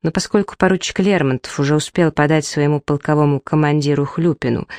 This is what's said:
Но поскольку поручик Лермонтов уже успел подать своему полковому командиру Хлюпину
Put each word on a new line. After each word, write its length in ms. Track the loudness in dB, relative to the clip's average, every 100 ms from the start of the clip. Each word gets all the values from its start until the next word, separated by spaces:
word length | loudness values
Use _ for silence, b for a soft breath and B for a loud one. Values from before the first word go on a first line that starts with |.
Но 80 | -4
поскольку 440 | -4 -2 -2 -2 0
поручик 420 | 0 0 -2 -2
Лермонтов 580 | 0 2 2 -2 -4 -4
уже 160 | 0
успел 380 | 0 -2 0 0
подать 320 | 2 2 2
своему 360 | 0 -2 0 0
полковому 600 | -2 -4 0 2 2 0
командиру 640 | 0 0 2 2 0 0
Хлюпину 640 | -2 -2 -2 0 -2 -2 -4